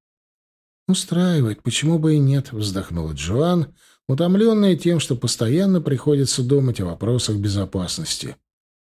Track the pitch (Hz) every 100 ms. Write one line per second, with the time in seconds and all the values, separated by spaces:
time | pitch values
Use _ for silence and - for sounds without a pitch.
0 | _ _ _ _ _ _ _ _ - 185
1 | - 170 180 165 113 101 123 - 151 165
2 | 156 151 135 139 - 110 104 95 - 85
3 | 78 71 80 113 170 180 143 _ _ _
4 | - 135 175 196 226 214 202 175 170 170
5 | - 120 120 - 113 156 196 180 147 127
6 | 151 147 131 - 123 143 131 113 90 82
7 | 107 123 - 104 101 98 92 98 87 -
8 | 78 - 139 - _ _ _ _ _ _